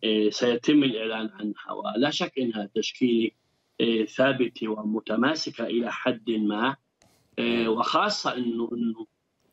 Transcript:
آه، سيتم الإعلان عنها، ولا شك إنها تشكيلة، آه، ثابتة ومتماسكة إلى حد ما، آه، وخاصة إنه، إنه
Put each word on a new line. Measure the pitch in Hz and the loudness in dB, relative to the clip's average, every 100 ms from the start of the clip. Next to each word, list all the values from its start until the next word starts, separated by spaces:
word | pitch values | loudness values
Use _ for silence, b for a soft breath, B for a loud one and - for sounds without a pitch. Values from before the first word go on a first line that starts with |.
آه، | 110 107 107 | 0 2 2
سيتم | - 123 120 - 151 | 2 2 2 4 4
الإعلان | 135 110 113 113 107 | 4 0 -4 -4 -6
عنها، | - 107 - - | -6 -8 -8 -10
ولا | 101 - 110 131 | -8 -4 0 0
شك | 156 175 - | 0 -4 -2
إنها | 123 110 101 | -4 -4 -4
تشكيلة، | - 104 - 127 117 113 - _ _ _ - | -4 -4 0 2 4 0 -4 _ _ _ -2
آه، | 117 113 | 0 0
ثابتة | 110 - 131 131 117 - 110 | 0 2 2 2 -2 -4 -6
ومتماسكة | 107 107 107 - 110 127 320 - - | -4 -2 -4 -2 0 2 0 -4 -6
إلى | 117 117 117 | -2 -2 -2
حد | - 127 120 - | -2 -2 -2 -2
ما، | 110 104 107 123 139 _ _ _ _ _ - | 0 0 0 -2 -4 _ _ _ _ _ -4
آه، | 117 117 113 | 0 2 2
وخاصة | 110 - 160 202 208 151 123 | 2 2 2 2 0 -4 -2
إنه، | 120 117 117 | -2 -2 -2
إنه | 120 117 110 113 _ _ _ _ | -2 -2 -4 -10 _ _ _ _